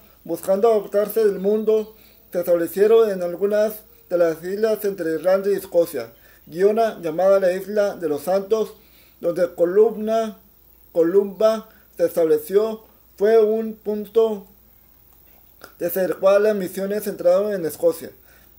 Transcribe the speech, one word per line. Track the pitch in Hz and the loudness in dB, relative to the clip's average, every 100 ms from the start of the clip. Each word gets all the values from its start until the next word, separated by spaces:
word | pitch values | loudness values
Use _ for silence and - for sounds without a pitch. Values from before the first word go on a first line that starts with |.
| _ _ | _ _
buscando | - 165 - 196 226 | -12 -8 -2 2 2
adaptarse | 214 196 202 208 226 | 2 0 -2 -2 0
del | 214 180 | 0 0
mundo, | 196 214 220 220 214 - _ _ _ | -2 0 0 -2 -2 -14 _ _ _
se | 180 | -6
establecieron | 175 175 165 185 214 226 220 | 0 0 0 2 4 6 4
en | 185 | 0
algunas | 175 175 202 208 214 214 - _ _ | -6 -4 -2 0 -2 -4 -18 _ _
de | 175 | 0
las | 170 156 | 0 0
islas | 180 202 220 208 202 | -8 -2 -2 -2 -4
entre | 190 160 | -4 -6
Irlanda | 160 175 196 196 | -2 0 0 0
y | |
Escocia. | 190 - 170 165 135 113 - _ _ - | -4 0 0 0 -4 -10 -16 _ _ -16
Guiona, | 160 202 214 226 - | 0 2 2 0 -2
llamada | 165 165 190 196 | -6 0 2 4
la | 185 | 2
Isla | 190 190 208 202 185 | -2 -4 -2 -2 -4
de | 160 | -4
los | 147 | -4
Santos, | - 196 196 220 208 - _ _ _ _ | -2 -2 0 -2 -2 -8 _ _ _ _
donde | 170 165 175 | -6 -2 -4
Columna, | - 175 196 226 202 214 226 220 196 _ _ _ _ _ | 0 2 4 2 2 -2 -2 -4 -8 _ _ _ _ _
Columba | 175 165 196 202 180 214 220 - _ _ - | 0 2 2 2 0 0 0 -6 _ _ -4
se | 170 | -2
estableció, | - 165 151 151 196 220 220 - _ _ _ | 0 2 2 2 0 0 -4 -14 _ _ _
fue | 208 226 | 2 4
un | 214 220 220 214 | 4 0 -4 -8
punto | 208 208 202 226 226 202 190 _ _ _ _ _ _ _ _ _ _ _ - _ | -8 -8 -2 0 0 -2 -12 _ _ _ _ _ _ _ _ _ _ _ -20 _
desde | 170 190 180 | -6 -2 -4
el | - | 0
cual | 190 202 | 2 4
las | 208 208 | 2 0
misiones | 180 - 196 208 202 | -6 -8 -6 -6 -6
entraron | 175 175 185 214 | -2 2 2 0
en | 196 156 | -4 -6
Escocia, | - 170 - 117 - _ _ _ | -2 -2 -2 -8 -20 _ _ _